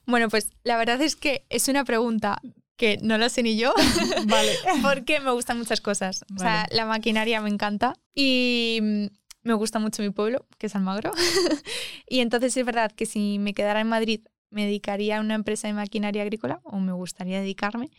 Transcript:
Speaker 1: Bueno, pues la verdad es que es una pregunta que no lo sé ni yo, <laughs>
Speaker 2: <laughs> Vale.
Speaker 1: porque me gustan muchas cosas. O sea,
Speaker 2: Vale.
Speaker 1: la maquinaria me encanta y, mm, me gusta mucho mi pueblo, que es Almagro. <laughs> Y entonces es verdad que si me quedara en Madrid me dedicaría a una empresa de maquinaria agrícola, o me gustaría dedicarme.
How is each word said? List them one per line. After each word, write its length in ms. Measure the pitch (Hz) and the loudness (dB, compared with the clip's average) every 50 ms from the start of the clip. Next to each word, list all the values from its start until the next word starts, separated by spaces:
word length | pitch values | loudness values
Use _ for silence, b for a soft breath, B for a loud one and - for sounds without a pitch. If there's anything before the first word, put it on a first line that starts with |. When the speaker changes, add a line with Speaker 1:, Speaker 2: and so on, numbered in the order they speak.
| B | B
Speaker 1:
Bueno, 220 | - 247 233 233 220 | 0 2 2 2 4
pues 200 | 220 214 208 - _ _ - | 2 0 -2 -2 _ _ -2
la 120 | 233 233 226 | 0 0 2
verdad 220 | 226 233 240 254 302 | 2 2 2 2 2
es 120 | 302 - | 0 0
que 280 | - - 302 254 - _ - | -2 -2 -2 -2 -2 _ -4
es 180 | - - - 269 | -4 -2 0 2
una 160 | 269 277 269 | 2 2 2
pregunta 560 | 254 240 220 247 233 226 214 220 208 - - - 247 - _ _ _ _ | 2 2 2 2 2 0 0 0 0 -2 -4 -6 -14 -20 _ _ _ _
que 220 | - 240 214 202 202 - | 0 2 2 2 2 0
no 160 | 220 220 214 | 2 2 4
lo 100 | 226 247 | 2 2
sé 140 | - 262 233 | 2 2 2
ni 140 | 226 220 214 | 2 2 2
yo, 140 | 233 269 339 | 2 4 4
<laughs> 320 | 392 - - - 339 330 | 6 4 4 4 2 2
Speaker 2:
<laughs> 200 | 339 - 359 220 | 0 0 0 2
Vale. 260 | 208 220 - 214 - 508 508 - 359 359 269 226 | 2 4 4 4 2 0 0 0 0 2 2 4
Speaker 1:
porque 380 | 277 277 269 240 - 302 294 | 2 2 2 0 -2 -2 0
me 100 | 277 269 | 2 0
gustan 280 | 247 240 226 - 240 233 | 0 0 0 -2 -4 -4
muchas 220 | 233 - 233 202 | -2 -2 -2 -2
cosas. 440 | - 214 202 - 196 190 190 - - - 196 | 0 -2 -2 -2 -2 -4 -4 -6 -10 -12 -8
O 40 | 190 | -2
sea, 240 | 180 175 170 214 214 | 0 2 2 2 0
Speaker 2:
Vale. 140 | - - | 0 -2
Speaker 1:
la 100 | 226 226 | -2 0
maquinaria 540 | 220 220 220 220 226 220 220 220 226 233 220 | 0 -2 0 0 0 0 2 2 2 0 0
me 100 | 214 208 | 0 0
encanta 440 | 208 202 214 208 208 202 240 254 - _ _ _ - | 0 0 0 -2 0 0 0 0 -2 _ _ _ -2
y, 640 | 277 277 269 254 254 247 247 240 233 233 226 226 226 214 | 0 2 4 4 4 2 2 2 2 0 0 0 0 0
mm, 240 | 214 208 208 208 202 202 _ _ _ - _ - | 0 0 0 -2 -4 -8 _ _ _ -20 _ -2
me 100 | 233 233 | 0 0
gusta 240 | 208 220 220 - 226 | 0 0 -2 -2 -2
mucho 220 | 214 214 - - 208 | -2 -2 -2 -2 -4
mi 80 | 202 | -4
pueblo, 360 | 196 - 208 220 247 277 - _ - - | -2 -2 -2 0 -2 -4 -6 _ -16 -10
que 80 | - | -8
es 100 | 208 202 | -6 -4
Almagro. 340 | 202 190 185 190 208 233 359 - | -2 -2 -2 -2 -4 -4 -4 -2
<laughs> 540 | 320 349 349 339 381 349 330 320 294 B B 480 494 B B B B B - | 0 0 0 2 2 2 2 0 -2 B B -10 -8 B B B B B -2
Y 120 | 247 254 | 0 0
entonces 340 | 240 226 247 240 254 254 - | 2 2 2 2 0 2 0
es 100 | 262 247 | 0 0
verdad 260 | 247 226 233 220 208 - | 0 0 0 0 0 -2
que 140 | - 226 | -4 -6
si 320 | 220 - 214 208 208 202 202 | -4 -2 -2 -2 0 0 0
me 160 | 202 202 202 | -2 -2 -2
quedara 260 | - 208 208 208 214 | -2 0 0 0 0
en 80 | 220 226 | 0 0
Madrid 320 | 226 226 226 220 220 208 _ _ _ _ _ _ 208 | 0 0 2 0 -2 -4 _ _ _ _ _ _ -4
me 120 | 208 208 | -2 -2
dedicaría 520 | 202 208 208 - - 202 196 208 214 214 214 | 0 -2 -2 -2 -4 -4 -2 0 0 0 0
a 20 | |
una 140 | 214 214 220 | 0 0 0
empresa 320 | 214 202 220 214 214 - | -2 0 -2 -4 -4 -4
de 80 | 214 208 | -4 -4
maquinaria 480 | 208 208 202 - 214 208 208 202 214 208 | -4 -4 -4 -4 -4 -2 -2 -2 -2 -4
agrícola, 380 | 208 220 220 - 247 311 359 - | -4 -4 -4 -4 -6 -6 -6 -10
o 140 | 320 202 196 | -8 -4 -4
me 140 | 190 185 180 | -2 -2 -2
gustaría 480 | 180 180 170 - - 185 180 185 196 | -4 -6 -10 -10 -8 -6 -6 -4 -4
dedicarme. 500 | 196 196 196 - - 208 220 233 247 311 b | -4 -4 -4 -4 -4 -4 -4 -4 -8 -8 b